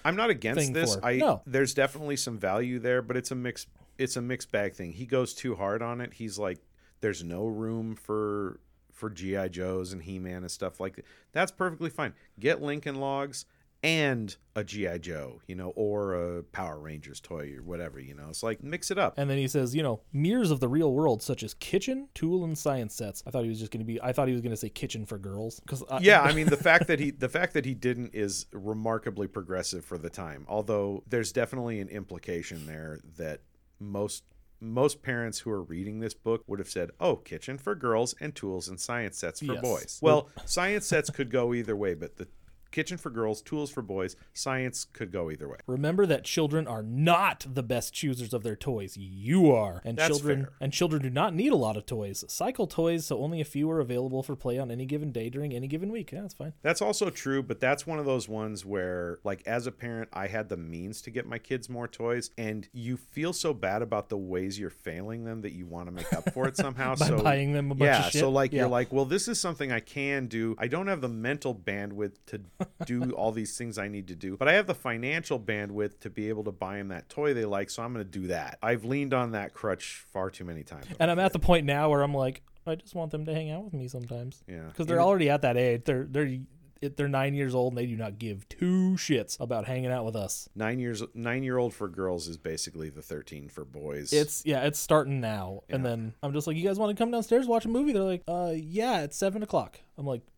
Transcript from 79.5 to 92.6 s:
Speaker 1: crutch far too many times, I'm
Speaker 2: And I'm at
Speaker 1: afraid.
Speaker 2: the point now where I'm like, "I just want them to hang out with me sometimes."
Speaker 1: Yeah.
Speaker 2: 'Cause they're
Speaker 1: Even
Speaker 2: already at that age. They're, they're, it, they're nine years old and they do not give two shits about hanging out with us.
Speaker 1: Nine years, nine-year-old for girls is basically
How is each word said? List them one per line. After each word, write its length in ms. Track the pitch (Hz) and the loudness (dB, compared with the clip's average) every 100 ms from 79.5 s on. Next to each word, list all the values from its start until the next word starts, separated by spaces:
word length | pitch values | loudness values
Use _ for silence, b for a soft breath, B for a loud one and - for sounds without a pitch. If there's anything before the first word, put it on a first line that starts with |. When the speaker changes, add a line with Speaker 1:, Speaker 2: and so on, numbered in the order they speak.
Speaker 1:
crutch 520 | - 107 92 - - - | -4 -2 -2 -4 -14 -10
far 180 | 98 92 | -4 -4
too 140 | - | -4
many 200 | 87 82 | -8 -8
times, 220 | 71 80 - | -10 -14 -8
I'm 60 | 170 | 0
Speaker 2:
And 100 | 165 | 2
I'm 100 | 175 | 4
at 80 | 190 | 2
Speaker 1:
afraid. 60 | 185 | 4
Speaker 2:
the 40 | - | 6
point 200 | 170 143 | 6 6
now 240 | 143 156 | 4 4
where 120 | 143 | 6
I'm 120 | 143 | 4
like, 280 | 143 131 135 - - - | 2 0 -2 -12 -12 -6
"I 80 | 165 | -6
just 200 | - 175 | -6 -8
want 160 | 160 | -6
them 120 | 151 156 | -4 -4
to 60 | |
hang 160 | 156 156 | -4 -4
out 140 | 160 | -6
with 100 | 208 | -6
me 140 | 151 127 | -6 -6
sometimes." 560 | 127 120 120 123 - - | -8 -8 -8 -8 -12 -12
Speaker 1:
Yeah. 260 | 87 80 - | -12 -8 -4
Speaker 2:
'Cause 120 | 160 | 2
they're 100 | 170 | 6
Speaker 1:
Even 80 | 175 | 8
Speaker 2:
already 220 | 196 147 | 8 6
at 120 | 143 | 6
that 120 | 135 120 | 4 4
age. 280 | 123 120 135 | 4 4 2
They're, 180 | 127 | 0
they're, 340 | 143 135 147 131 131 - - - | 0 0 0 -2 -8 -16 -20 -8
it, 160 | 143 143 | -6 -2
they're 100 | 143 | 0
nine 260 | 135 139 | 2 2
years 220 | 143 135 123 | 2 2 4
old 160 | 127 | 2
and 60 | 123 | 2
they 80 | 123 | -2
do 100 | 113 | -2
not 240 | 110 104 | -4 -6
give 280 | 113 101 - | -6 -6 -8
two 460 | - 180 185 185 185 | -2 2 4 6 4
shits 420 | - 131 104 - | 4 2 2 -4
about 240 | 120 117 127 | -2 -2 0
hanging 260 | 127 127 | 0 0
out 120 | 127 | 0
with 140 | 113 110 | -2 -2
us. 320 | 95 - - | -2 -4 -8
Speaker 1:
Nine 260 | 101 110 127 | -4 -2 0
years, 220 | 120 110 110 | -2 -4 -6
nine-year-old 600 | 113 117 127 135 127 120 | -6 -2 -2 0 2 0
for 140 | - 101 | 0 -6
girls 400 | 85 92 87 85 | -2 -2 -2 -4
is 100 | 80 | -8
basically 520 | 82 80 | -6 -4